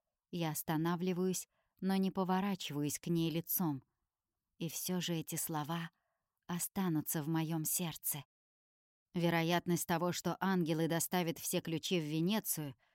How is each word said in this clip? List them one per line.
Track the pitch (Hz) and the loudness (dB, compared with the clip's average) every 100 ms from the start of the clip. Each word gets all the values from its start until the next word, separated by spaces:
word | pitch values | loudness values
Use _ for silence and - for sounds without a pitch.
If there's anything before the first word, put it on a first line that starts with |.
| _ _ - | _ _ -10
Я | 175 160 | -2 -2
останавливаюсь, | 156 - 156 170 175 185 175 185 180 - _ _ - | -2 0 2 2 2 0 2 2 0 -6 _ _ -4
но | 185 190 | 0 2
не | 190 | 2
поворачиваюсь | 190 180 185 202 190 - 147 147 - | 2 2 2 2 -2 -4 -2 -2 -2
к | 175 | 0
ней | 165 165 | 2 2
лицом. | 160 - - 165 139 - _ _ _ _ _ _ - | 0 -2 0 0 -2 -8 _ _ _ _ _ _ -8
И | 170 | -6
все | - - 180 | -4 -2 -2
же | 165 | 0
эти | 165 151 160 | -2 -2 -6
слова | - 156 147 170 165 _ _ _ _ _ - | -2 -2 -2 -4 -6 _ _ _ _ _ -6
останутся | 175 - 196 185 156 - 165 | -4 -2 0 2 2 0 -2
в | 147 | 0
моем | 160 156 165 156 | 0 0 -2 0
сердце. | - 170 - - 147 - _ _ _ _ _ _ _ _ | -2 -2 -4 -4 -4 -8 _ _ _ _ _ _ _ _
«Вероятность | 175 170 170 165 175 175 170 - | 0 2 4 4 2 2 0 2
того, | 165 175 | 0 0
что | 170 175 - | 0 -2 0
ангелы | 190 190 160 160 165 | 2 2 2 2 2
доставят | 165 - 180 170 160 | 0 0 0 0 -2
все | - 180 | -2 -2
ключи | 165 160 - 180 | -2 -4 0 0
в | |
Венецию, | 151 160 175 214 - - 143 - _ | 0 0 2 2 0 -4 -4 -10 _